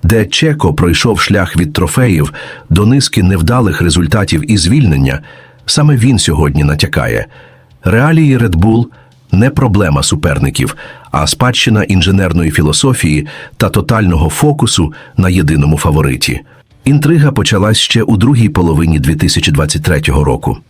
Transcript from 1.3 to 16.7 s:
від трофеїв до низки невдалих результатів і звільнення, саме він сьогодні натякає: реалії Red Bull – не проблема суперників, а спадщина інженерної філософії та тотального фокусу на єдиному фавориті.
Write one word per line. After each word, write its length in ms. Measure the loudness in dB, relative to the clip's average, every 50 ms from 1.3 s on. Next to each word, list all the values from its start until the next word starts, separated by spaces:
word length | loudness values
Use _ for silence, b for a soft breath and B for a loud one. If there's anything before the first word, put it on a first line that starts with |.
| 0 0 -2 -2 -2
від 160 | -2 -2 -2 -2
трофеїв 600 | -4 -4 -2 0 0 0 2 2 0 0 -2 B B B B B B B B
до 160 | 0 2 2
низки 360 | 2 2 2 0 0 -2 0 0
невдалих 580 | 2 0 0 0 0 0 0 0 0 0 0
результатів 720 | -2 0 0 0 0 0 0 -2 0 0 -2 -4 -2 0
і 60 | -2
звільнення, 640 | 0 0 0 2 2 2 2 2 2 0 0 -2 -4 B B B B B B B B B
саме 300 | -4 -2 2 2 2 2
він 220 | 2 2 2 2 2
сьогодні 460 | 0 0 0 0 0 0 0 0 0
натякає: 640 | 0 0 0 -2 -2 -2 -2 -2 -2 -2 -4 -6 B B B B B B B B B B B -4
реалії 540 | 0 0 2 2 2 2 4 4 2 2 2
Red 160 | 0 0 0
Bull – 300 | 2 2 2 2 2 0 -2 b b b b b b b _ 0
не 180 | 2 2 2
проблема 520 | 0 0 0 0 2 0 0 0 0 -2 -2
суперників, 760 | -2 -2 -2 -2 -2 -2 0 -2 -4 -2 -4 -6 -6 -6 B B B B B B B
а 160 | B -2 -2
спадщина 560 | -2 -2 -2 -2 -2 0 0 0 0 2 0 0
інженерної 680 | 2 0 0 2 2 2 2 0 0 0 0 0 0
філософії 760 | 0 0 0 0 0 0 0 0 0 0 0 -2 0 -2 -4 B B B B B B
та 120 | _ -4 0
тотального 600 | 0 -2 0 0 0 0 2 0 2 2 0 0
фокусу 640 | 0 0 0 0 2 0 -2 -2 0 0 -2 -2 B B B B B
на 120 | -2 0 0
єдиному 500 | 2 0 0 0 0 2 2 0 0 0
фавориті. 600 | 0 0 0 2 0 0 -2 -4 -4 -6 -6 -8 -10 b b b b b